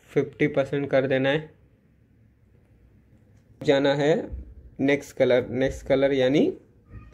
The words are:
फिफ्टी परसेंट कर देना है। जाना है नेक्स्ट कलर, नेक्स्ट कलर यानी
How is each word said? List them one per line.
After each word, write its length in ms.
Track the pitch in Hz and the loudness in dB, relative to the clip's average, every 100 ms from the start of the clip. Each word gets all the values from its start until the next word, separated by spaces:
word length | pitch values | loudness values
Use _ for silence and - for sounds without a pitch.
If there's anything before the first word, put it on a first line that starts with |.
| _ | _
फिफ्टी 400 | 147 131 - 147 | -4 -4 -2 -2
परसेंट 400 | 143 135 143 143 | 0 -2 -4 0
कर 160 | 135 135 | 0 2
देना 220 | 131 135 | 0 0
है। 220 | 151 156 - _ _ _ _ _ _ _ _ _ _ _ _ _ _ _ _ _ _ _ _ | -2 -4 -16 _ _ _ _ _ _ _ _ _ _ _ _ _ _ _ _ _ _ _ _
जाना 340 | 151 139 139 | 0 2 2
है 180 | 139 143 202 - - - - - - | 2 2 0 -2 -12 -16 -20 -16 -4
नेक्स्ट 360 | 139 143 - - | 0 0 -2 0
कलर, 320 | 127 123 107 | 2 2 0
नेक्स्ट 360 | 120 135 - - | -2 -4 -4 -2
कलर 260 | 139 135 | 0 2
यानी 400 | 139 127 151 339 - - _ _ - - | 2 2 2 0 -2 -14 _ _ -20 -20